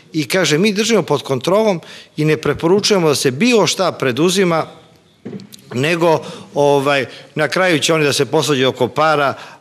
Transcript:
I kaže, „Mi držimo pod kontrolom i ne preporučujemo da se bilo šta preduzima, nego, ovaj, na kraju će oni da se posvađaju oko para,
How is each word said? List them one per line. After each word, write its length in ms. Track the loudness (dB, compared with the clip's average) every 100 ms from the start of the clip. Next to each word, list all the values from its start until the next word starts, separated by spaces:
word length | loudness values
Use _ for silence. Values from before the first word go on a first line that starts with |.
| -10
I 140 | -8 -2
kaže, 300 | -2 0 2
„Mi 160 | 0
držimo 300 | 0 0 0
pod 180 | 0 -2
kontrolom 580 | -2 -4 0 0 2 -2 -6 -20 -12 -2
i 80 | 0
ne 120 | 0
preporučujemo 720 | -2 -2 2 2 2 2 2
da 60 | 2
se 160 | 0
bilo 360 | 0 2 2 2
šta 240 | 0 -2
preduzima, 760 | -2 -2 0 0 2 0 0 -4 -12 -20 _ _ _ -16 -16 -18 -20 -10
nego, 460 | -4 -2 0 2 0 -2 -16 -8
ovaj, 520 | 0 2 4 2 0 -2 -10 -10 -4
na 120 | -2
kraju 320 | 0 0 2
će 140 | 2
oni 100 | 2
da 100 | 2
se 120 | 0 0
posvađaju 440 | 0 0 0 0
oko 180 | 0 -2
para, 460 | 0 0 2 0 -2 -10 -16